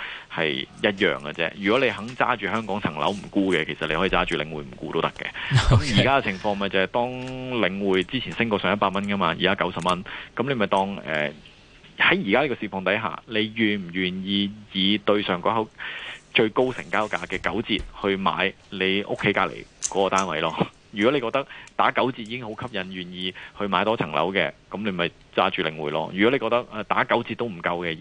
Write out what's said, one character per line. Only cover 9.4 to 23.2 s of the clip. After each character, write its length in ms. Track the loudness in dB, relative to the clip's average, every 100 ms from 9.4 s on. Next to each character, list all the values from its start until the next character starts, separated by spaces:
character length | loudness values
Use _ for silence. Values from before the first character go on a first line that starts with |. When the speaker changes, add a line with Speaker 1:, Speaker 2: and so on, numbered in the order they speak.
Speaker 1:
家 140 | 2 2
九 160 | 0
十 80 | 0
蚊。 240 | 0 0 -2 -12 -12 -4
咁 120 | -2
你 60 |
咪 140 | 0 2
當， 280 | 2 2 -4
呃， 280 | -4 -2 -2 -6 -20 -20 -20 -20 -14 0
喺 300 | 2 2 2
而 40 |
家 100 | 2
呢 60 | 2
個 60 | -2
市 140 | -4
況 140 | -2
底 100 | 0 0
下， 280 | -2 -8 -6
你 260 | -2 -2 2
願 260 | 2 2
唔 80 | -4
願 220 | -2 -2 -2
意 280 | 0 0 0 -4 -8
以 260 | 0 2 2
對 240 | 2 2
上 180 | 2 0
嗰 100 | 2 0
口 140 | -2 -6 -12 -10 -12 -16 -4
最 160 | 2 2
高 220 | 4 2
成 160 | 0 -2
交 160 | 0 0
價 180 | -2 -4
嘅 140 | -4
九 200 | -2 -2
折 180 | -2 -2 -4 -4
去 120 | 0 2
買 360 | 0 2 -2 -2 -12
你 340 | -2 0 0 -2
屋 100 | -2
企 140 | 0
隔 80 | 2
離 240 | 0 -2 -16 -8
嗰 220 | -4 2
個 60 | 2
單 160 | 2 0
位 140 | 0
咯？ 140 | -2 0 -2 -4 -12
如 120 | 2
果 80 | 2
你 80 | 2
覺 100 | 0
得 160 | -2 -4 -12 -10 2
打 160 | 2
九 180 | 4 0
折 120 | 0
已 40 | -8
經 160 | -8
好 100 | -8
吸 220 | -8 -6
引， 200 | -6 -6
願 180 | -8 -8
意 220 | -6